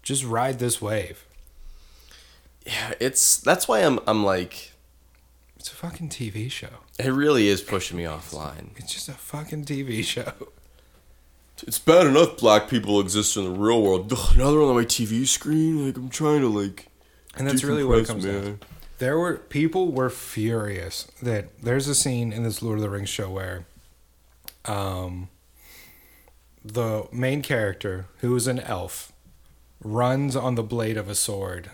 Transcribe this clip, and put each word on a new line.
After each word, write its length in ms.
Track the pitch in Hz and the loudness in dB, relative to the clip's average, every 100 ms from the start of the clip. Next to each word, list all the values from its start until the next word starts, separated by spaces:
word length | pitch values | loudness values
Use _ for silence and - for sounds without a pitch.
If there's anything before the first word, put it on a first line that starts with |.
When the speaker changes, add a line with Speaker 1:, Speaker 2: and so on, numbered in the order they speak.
Speaker 1:
just 220 | - 139 | -4 -4
ride 340 | 127 113 131 127 | -2 -2 -2 -2
this 240 | 123 - | -2 -2
wave. 420 | 104 107 98 - - - - - - - - - - - - - _ _ - | -2 -4 -6 -14 -20 -20 -20 -20 -20 -20 -20 -20 -20 -20 -20 -20 _ _ -8
Speaker 2:
Yeah, 280 | - 120 - | -8 -6 -2
it's, 360 | 127 135 - - | 0 2 2 4
that's 280 | - 185 - | 4 2 4
why 120 | 220 | 4
I'm, 200 | 170 123 - | 4 2 2
I'm 180 | 110 | 2
like, 480 | 101 92 90 - - _ _ _ _ _ _ _ _ _ | 2 0 -2 -10 -18 _ _ _ _ _ _ _ _ _
Speaker 1:
It's 140 | - | -16
a 20 | - | -12
fucking 320 | 170 160 160 | -12 -10 -10
T 200 | - 117 | -8 -8
V 180 | 101 117 | -6 -8
show. 200 | - 113 - _ - | -8 -12 -18 _ -4
Speaker 2:
it 120 | 127 | -2
really 380 | 131 147 135 104 | 2 4 6 6
is 140 | 98 | 4
pushing 340 | - 98 - 87 | 0 -4 -4 -6
me 80 | |
offline. 680 | 85 78 - 73 76 73 - - | -6 -8 -12 -12 -12 -12 -18 -16
Speaker 1:
It's 160 | - | -12
just 160 | - - | -10 -10
a 40 | |
fucking 520 | 135 - 147 151 156 143 | -14 -12 -12 -10 -10 -8
T 160 | 143 | -8
V 200 | 135 110 | -4 -4
show. 300 | 110 - 120 - - - - _ _ _ _ - _ _ _ - - | -4 -4 -8 -12 -18 -20 -20 _ _ _ _ -20 _ _ _ -18 -8
Speaker 2:
It's 120 | - | -2
bad 280 | - 170 165 | 6 8 10
enough 320 | 139 170 - | 8 6 6
black 300 | 117 107 - | 6 6 6
people 320 | 123 101 104 | -2 2 2
exist 360 | 95 101 107 - | 4 0 0 0
in 80 | |
the 60 | 92 | -2
real 300 | 92 104 117 | 0 4 4
world. 320 | 104 92 98 | 4 2 0
Ugh, 240 | 120 - 120 | -2 8 8
now 140 | 131 | 8
they're 100 | 151 | 6
on 140 | 147 | 6
my 100 | 123 | 4
T 200 | 117 - 113 | 2 0 0
V 180 | 113 | 0
screen. 600 | 135 - 151 156 160 156 139 | 0 -2 0 2 2 0 -2
Like, 100 | 131 | -6
I'm 120 | 127 | -8
trying 300 | - 156 151 | -2 2 4
to, 80 | 127 | 4
like, 400 | 104 101 92 - _ _ _ _ - | 2 -2 -6 -20 _ _ _ _ -6
Speaker 1:
And 100 | 135 | -2
that's 160 | 135 | 0
really 200 | 143 147 | 0 0
what 140 | 135 113 | 4 4
it 40 | |
Speaker 2:
decompress, 40 | 110 | 2
Speaker 1:
comes 160 | 101 | -4
down 100 | 95 | -4
to. 60 | 101 101 | -4 -6
Speaker 2:
man. 100 | 104 - - - - | -10 -16 -20 -20 -6
Speaker 1:
There 200 | 127 156 | -2 0
were, 180 | 175 160 | -2 -4
people 540 | - 147 160 175 180 | -6 0 0 2 0
were 160 | 131 127 | 0 -2
furious 960 | - - - 110 117 104 98 87 - - - | -2 -10 -4 -2 -2 -4 -8 -8 -10 -12 -8
that 380 | 123 107 85 - | -4 -4 -6 -8
there's 260 | 117 131 139 | -2 0 0
a 60 | |
scene 380 | 139 143 123 117 | 0 0 -2 -4
in 120 | 107 | -4
this 180 | 117 107 | -4 -4
Lord 160 | 117 107 | -4 -4
of 40 | |
the 60 | 104 | -4
Rings 180 | 101 98 | -4 -6
show 180 | - 98 | -6 -8
where, 380 | 95 95 92 87 - _ _ _ _ _ _ - _ | -6 -8 -10 -14 -20 _ _ _ _ _ _ -20 _
um, 640 | - 101 98 92 90 90 92 _ _ _ - - - - _ _ _ _ _ _ | -6 -4 -4 -4 -6 -10 -12 _ _ _ -20 -20 -20 -20 _ _ _ _ _ _
the 420 | 110 113 113 107 - | -8 -4 -2 -4 -6
main 300 | 120 127 143 | -4 -2 -2
character, 640 | 135 127 104 95 104 92 92 _ | -2 -2 -2 -4 -8 -8 -10 _
who 160 | 120 123 | -2 0
is 100 | 117 | 0
an 140 | 123 | -4
elf, 520 | - 101 90 - - _ - - - - _ _ | -6 -8 -8 -12 -16 _ -20 -20 -20 -20 _ _
runs 540 | 107 107 123 135 143 135 | -6 0 2 2 0 -2
on 180 | 131 | -2
the 80 | 120 | -2
blade 340 | 110 117 113 110 | -4 -4 -4 -4
of 120 | 101 | -4
a 60 | |
sword 560 | 101 - 101 95 90 90 | -4 -4 -4 -6 -10 -14